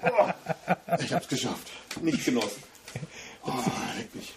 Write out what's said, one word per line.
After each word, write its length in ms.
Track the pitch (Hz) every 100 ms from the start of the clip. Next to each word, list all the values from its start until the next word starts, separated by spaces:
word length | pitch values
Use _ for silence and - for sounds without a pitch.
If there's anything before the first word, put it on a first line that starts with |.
Oh, 260 | - 233 190 185 - 160 - - - 170
ich 120 | 147
hab's 160 | 170 -
geschafft. 400 | 131 123 - - - - -
Nicht 240 | 165 139
genossen. 380 | - 127 104 - - - - - - - - -
Oh, 80 | - 127 240 - - -
leck 180 | -
mich. 180 | - -